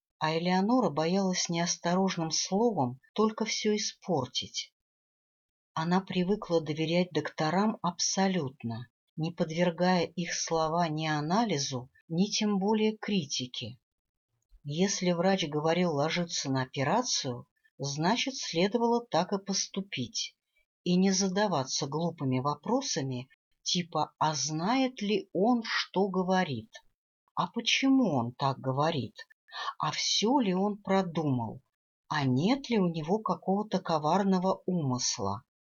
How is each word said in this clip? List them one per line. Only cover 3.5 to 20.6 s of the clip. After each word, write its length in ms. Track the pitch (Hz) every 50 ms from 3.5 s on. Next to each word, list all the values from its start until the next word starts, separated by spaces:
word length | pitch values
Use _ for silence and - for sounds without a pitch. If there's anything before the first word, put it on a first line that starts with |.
| - - - 214 214
испортить. 1000 | 214 214 - - _ - - 175 143 127 - - - - - - - - - _ _ _ _ _ _ _ _ _ _ _ _ _ _ _ _ _ _ _ _ -
Она 260 | 160 160 170 180 185
привыкла 600 | 190 - - 180 180 180 214 208 - - 170 165
доверять 500 | 156 156 147 156 160 156 170 180 180 175
докторам 680 | - 151 147 - - - 160 156 165 185 208 220 208 -
абсолютно — 1040 | - 175 175 - - - - 196 190 196 185 180 147 127 - - - 113 113 110 123 - _ _ _ _ -
не 160 | - 156 165
подвергая 720 | 170 - 180 156 156 165 180 180 165 165 180 180 185 175 165
их 280 | - - - 170 -
слова 540 | - - - - 170 160 160 156 160 175 175
ни 220 | 160 151 156 160 156
анализу, 840 | 156 147 147 156 180 220 240 214 165 139 135 135 139 123 120 - _ _ _
ни 200 | - 165 170 196
тем 340 | 214 - - 220 208 208 190
более 360 | 190 208 220 214 214 214 214
критике. 840 | - - - 208 190 147 135 - - 127 127 - - 123 107 123 - _ _ _ _ _ _ _ _ _ _ _ _ _ _ - -
Если 480 | - 143 147 165 185 202 - - 180 175
врач 380 | 175 170 175 190 196 190 180 147
говорил 460 | 151 151 151 160 170 175 180 175 151
ложиться 540 | 139 143 160 156 175 175 170 - - - 143
на 140 | 135 135
операцию, 840 | 131 - - 147 131 143 185 233 247 - - - - 135 123 123 131 _ _ _ _ _ _ -
значит, 580 | 139 143 139 151 160 175 233 247 - 277 262
следовало 680 | - - - - 165 180 - - 226 233 233 233 240 240
так 260 | - - 165 185 -
и 60 | 202 196
поступить, 960 | 196 - 190 - - - - 196 196 - - - 123 - - - - - _ _ _ _ _ _